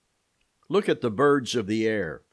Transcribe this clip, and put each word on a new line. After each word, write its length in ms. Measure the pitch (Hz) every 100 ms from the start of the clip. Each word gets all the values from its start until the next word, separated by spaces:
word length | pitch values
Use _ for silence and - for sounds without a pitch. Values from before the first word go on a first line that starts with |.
| _ _ _ _ _ _ -
Look 160 | 185 196
at 140 | -
the 80 | 120
birds 460 | 104 143 143 113 120
of 100 | 98
the 220 | 110 110
air. 340 | 107 82 67 _